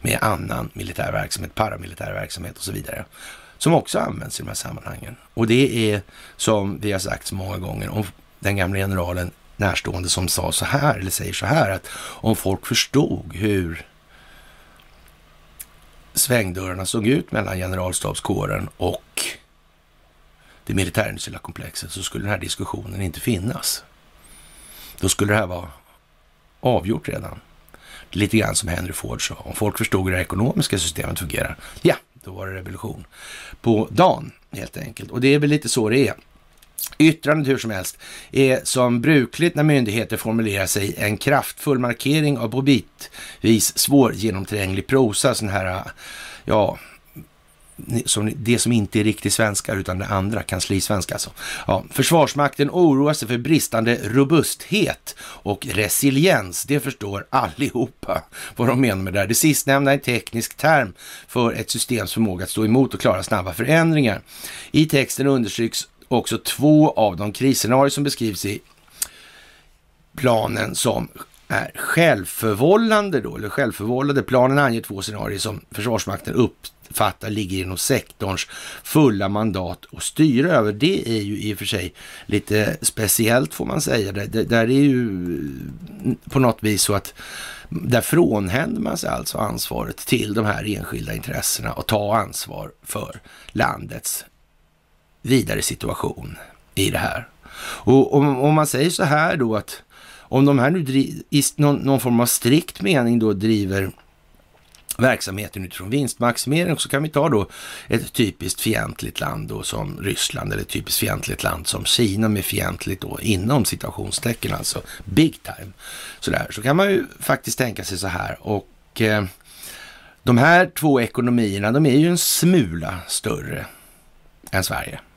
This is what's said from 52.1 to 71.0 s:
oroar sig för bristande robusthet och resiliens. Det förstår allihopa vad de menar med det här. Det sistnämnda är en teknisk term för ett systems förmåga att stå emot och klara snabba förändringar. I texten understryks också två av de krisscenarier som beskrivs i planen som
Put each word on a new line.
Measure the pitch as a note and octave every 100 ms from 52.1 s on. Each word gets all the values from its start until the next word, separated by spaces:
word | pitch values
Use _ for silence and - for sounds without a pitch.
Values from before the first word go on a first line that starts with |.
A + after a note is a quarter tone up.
| E3+ C3+ C#3 C#3+ - C#3+
oroar | F3 F3 C3+ D3
sig | D3+ G#2+
för | A#2+
bristande | A#2+ D#3+ - A2+ A2+ A#2+
robusthet | G#2 A#2 C#3 D#3+ A#2+ - - G3+ F#3 - - -
och | - - - G2+ -
resiliens. | G#2 G#2 - C#3 C3 F3 D3+ G2 F2+
Det | - C#3+
förstår | C#3 B2 G2+ G2 -
allihopa | C3 A2+ D2+ C3+ - A#2 - - E2 - - - -
vad | A#2+
de | B2
menar | C3 F#2+
med | F#2+
det | F#2
här. | G2
Det |
sistnämnda | A2+ D#3 C#3+ - C#3 C#3
är |
en | C#3
teknisk | C3 A#2+ - A2+ A2 -
term | D3 D#3 A2+ F2 - - -
för | - A#2
ett | A2+ G#2+
systems | A#2 - A#2+ G2
förmåga | - A2 F2+
att | F2+
stå | -
emot | A2 A#2+ C3+
och | G2
klara | B2 F#2+
snabba | G2 G#2 F#2
förändringar. | E2 A#2+ D#3+ E3 D#3 B2+ F#2 - - - - -
I | - D#3
texten | C#3+ B2+ - C#3
understryks | C3+ A2 - A2+ - - _ -
också | A#2+ - -
två | - - C#3 D3+ D3+
av | - G#2+ F2+
de | G#2
krisscenarier | G#2 C3 C3 - B2+ C#3
som | C#3
beskrivs | C#3+ - A2+ F#2+
i | G2+ G#2 _ _ _ - - - - - - - _ _ _ _ _ -
planen | B2+ A2+ A2+ A2 G#2
som | - B2 A2+